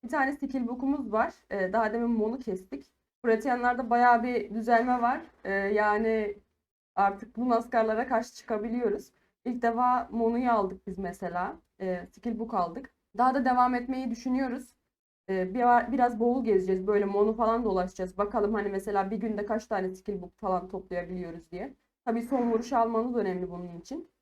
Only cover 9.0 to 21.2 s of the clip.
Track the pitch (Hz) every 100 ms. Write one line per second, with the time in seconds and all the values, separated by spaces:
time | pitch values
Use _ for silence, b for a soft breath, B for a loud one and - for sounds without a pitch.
9 | - _ _ _ - 247 233 233 247 247
10 | 240 226 226 233 247 226 196 190 - 185
11 | 185 175 180 175 190 320 _ _ 190 180
12 | 180 - 240 226 226 208 175 170 277 _
13 | _ - 254 269 254 247 247 247 247 262
14 | 262 240 262 254 262 233 - _ _ _
15 | _ _ - 190 185 208 240 240 233 247
16 | 240 220 233 254 220 196 185 185 190 208
17 | 202 202 208 220 226 226 233 190 185 -
18 | 185 - 208 226 208 214 202 196 196 202
19 | 190 214 226 208 208 220 - 208 185 185
20 | - 202 190 _ 202 185 185 190 - 180
21 | 175 180